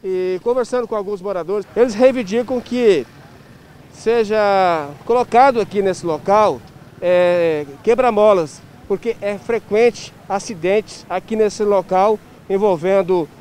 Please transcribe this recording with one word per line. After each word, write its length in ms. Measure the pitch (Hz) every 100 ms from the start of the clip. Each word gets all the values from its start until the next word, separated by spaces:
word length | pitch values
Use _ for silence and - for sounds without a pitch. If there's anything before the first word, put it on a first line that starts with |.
E 360 | 190 185 185 185
conversando 440 | 233 247 233 247 233
com 80 | 220
alguns 260 | 196 208
moradores, 460 | 185 185 160 208 190 -
eles 180 | 254
reivindicam 640 | 202 254 262 196 220 240 254
que 460 | - 240 233 170 120 - - - - - - - -
seja 960 | - - 233 208 214 202 196 185 165 143 147 -
colocado 560 | 233 240 233 277 233
aqui 220 | 196 208
nesse 200 | 196 180
local, 560 | 170 151 139 202 208 131 - - - -
é, 640 | 175 180 180 175 170 156 143 139
quebra-molas, 760 | - 233 254 208 214 196 156 - - - -
porque 280 | 196 233 226
é 160 | 202 202
frequente 760 | - 233 - 208 240 214 - - -
acidentes 800 | 196 - 190 170 208 208 - -
aqui 280 | 180 - 220
nesse 280 | 214 -
local 540 | 208 202 185 185 196 214 - - -
envolvendo 800 | 196 208 175 175 196 180 185 147 -